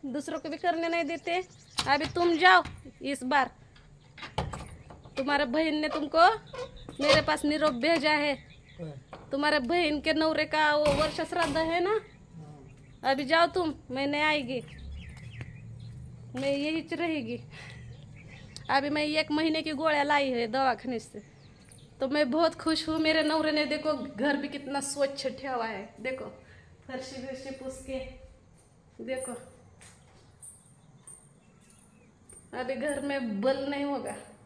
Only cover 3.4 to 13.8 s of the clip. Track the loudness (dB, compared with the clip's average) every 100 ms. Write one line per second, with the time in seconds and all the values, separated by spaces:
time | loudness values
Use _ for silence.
3.4 | 2 -4 -20 -20 -20 -20 -20 -18 -10 -6
4.4 | -6 -8 -12 -18 -20 -20 -12 -4 0 2
5.4 | 2 2 2 2 0 -2 0 8 8 6
6.4 | -6 -10 -10 -10 -16 -2 6 6 6 2
7.4 | 2 2 2 2 2 4 4 2 2 -2
8.4 | -6 -20 -20 -12 -12 -12 -16 -20 -6 0
9.4 | 2 2 2 2 2 2 0 2 2 2
10.4 | 0 2 4 4 4 4 2 0 -2 0
11.4 | 0 2 2 2 2 0 -2 -20 -20 -18
12.4 | -18 -18 -20 -20 -20 -6 -2 0 2 4
13.4 | 4 4 -2 -4